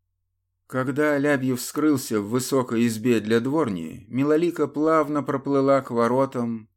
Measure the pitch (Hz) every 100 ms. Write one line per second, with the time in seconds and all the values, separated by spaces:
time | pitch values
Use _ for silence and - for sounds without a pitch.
0 | _ _ _ _ _ _ - 127 131 131
1 | 151 143 143 139 127 123 - 156 151 135
2 | - 107 101 123 123 135 123 113 117 110
3 | 120 113 107 117 123 156 131 90 80 90
4 | 92 123 143 156 175 165 143 147 156 160
5 | 147 147 135 139 139 139 135 139 131 117
6 | 117 127 135 127 117 113 110